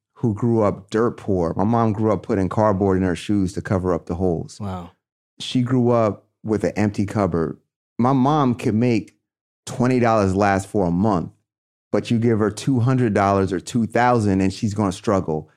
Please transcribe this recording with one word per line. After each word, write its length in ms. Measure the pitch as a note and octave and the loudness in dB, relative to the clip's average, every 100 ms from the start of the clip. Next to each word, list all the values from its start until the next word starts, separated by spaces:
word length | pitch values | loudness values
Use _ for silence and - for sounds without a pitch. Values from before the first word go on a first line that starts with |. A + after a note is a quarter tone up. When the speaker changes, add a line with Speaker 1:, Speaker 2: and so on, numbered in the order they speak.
| _ | _
Speaker 1:
who 180 | _ A#2+ | _ -4
grew 300 | G2 A#2+ A2+ | -2 0 2
up 260 | G2+ F2+ - | 2 0 -4
dirt 300 | A2 A#2 - | -2 0 -2
poor, 340 | - F#2 E2 F2+ | -4 -2 0 0
my 60 | |
mom 280 | G2+ A#2 A2+ | 0 2 2
grew 180 | G2+ A2 | 0 0
up 120 | F#2+ | -2
putting 260 | - G#2 F#2 | -2 -2 -2
cardboard 480 | - G#2+ F#2+ G2 F#2 | 2 2 2 2 2
in 60 | |
her 140 | F#2+ E2 | 0 -2
shoes 360 | - G#2 F#2 | -2 -2 -2
to 80 | - | -4
cover 320 | - G2 F2+ | -2 -2 0
up 140 | E2 - | -2 -4
the 80 | |
holes. 440 | F2 F#2 E2 - - | -4 -2 -2 -6 -12
Speaker 2:
Wow. 300 | G2+ F#2 F2 _ _ _ _ - | -10 -10 -12 _ _ _ _ -16
Speaker 1:
She 200 | - C3 | -6 -2
grew 300 | B2 C3 A#2+ | 0 2 2
up 380 | A#2+ A2 F#2+ _ _ | 2 2 -2 _ _
with 180 | G#2+ G#2 | -4 -2
an 80 | F#2 - | -2 0
empty 280 | G#2 G#2 | -2 0
cupboard. 540 | G2 A2+ F#2+ E2 D#2 - _ _ _ - | -4 0 0 0 -4 -6 _ _ _ -2
My 140 | A#2+ | 0
mom 400 | C#3 B2+ D#3 C3 | 2 2 2 0
can 240 | A#2 B2+ G#2+ | -2 -2 0
make 400 | B2 A2+ - _ _ _ _ _ - | 2 0 -2 _ _ _ _ _ -12
twenty 320 | A#2+ B2 B2+ | -2 0 2
dollars 360 | A#2 A2+ F#2+ F#2+ | 2 2 2 2
last 320 | G2+ F#2+ G2 | 2 2 0
for 180 | G#2 F2+ | -2 0
a 40 | |
month, 380 | F2 A2 F#2 - - _ _ _ _ _ | 0 0 0 -4 -12 _ _ _ _ _
but 180 | G#2 G2+ | -4 -2
you 80 | A#2 | 0
give 180 | A#2 A2 | 2 2
her 120 | G#2 | 0
two 260 | G#2 - C3 | -2 -2 0
hundred 340 | A#2+ C3 A#2+ | 0 0 0
dollars 380 | G2+ G2 G2+ F#2+ | 2 2 2 0
or 60 | F2+ | -4
two 280 | - A#2+ G#2+ | -4 -4 -2
thousand, 540 | A2+ B2 A#2+ G#2 F#2+ | 2 2 4 2 2
and 120 | F#2+ | 0
she's 200 | G2 A2 | -2 -4
gonna 180 | G2+ G2+ | -2 -2
struggle 580 | F#2 - F#2+ D#2+ D#2 D2 | -2 -2 -2 0 -6 -8